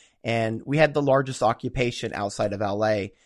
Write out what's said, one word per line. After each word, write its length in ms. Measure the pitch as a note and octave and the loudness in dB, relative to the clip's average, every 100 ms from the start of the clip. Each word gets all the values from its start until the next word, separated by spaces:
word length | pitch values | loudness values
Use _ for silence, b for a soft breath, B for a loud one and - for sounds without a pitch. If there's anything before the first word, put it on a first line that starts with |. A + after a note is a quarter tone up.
| b b | b b
and 380 | - A#2 A2+ A2+ - | -4 0 0 -2 -2
we 120 | D3 | 4
had 160 | D3+ | 4
the 80 | C#3+ | 4
largest 420 | C#3+ C3+ C3+ B2+ | 4 4 2 0
occupation 720 | A2+ A#2 B2+ C3 A#2+ - A#2+ | 0 0 -4 -2 -2 -2 -6
outside 400 | D2 G2+ - G#2 | -4 -6 -2 -2
of 80 | G2 | -2
L 220 | G#2 G2+ | -4 -2
A. 300 | G#2+ G#2+ G2 _ | 0 0 -4 _